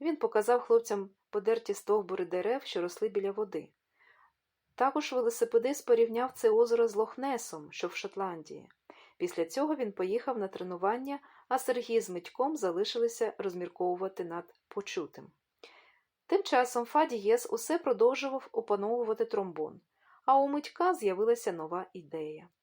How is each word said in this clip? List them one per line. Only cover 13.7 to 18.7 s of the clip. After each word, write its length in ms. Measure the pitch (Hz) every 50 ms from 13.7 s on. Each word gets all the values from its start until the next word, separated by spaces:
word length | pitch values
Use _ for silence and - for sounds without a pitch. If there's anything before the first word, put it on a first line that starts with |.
| - - 180 180 180 180 190 190 190 - 185
над 300 | 170 170 175 170 - _ _ _ _
почутим. 640 | - 208 202 - - 190 156 143 - - 143 - _ _ _ _ _ _ - - - - - _ _ _ _ _ _ _ _
Тим 160 | - 339 392 392
часом 420 | - - 254 254 247 - 247 240
Фа 220 | 233 - 302 320
Дієс 420 | 311 247 220 196 202 226 240 - -
усе 280 | - 226 - - 311 339
продовжував 680 | 339 285 247 196 226 247 262 269 277 277 262 269 - - -
опановувати 720 | 233 226 -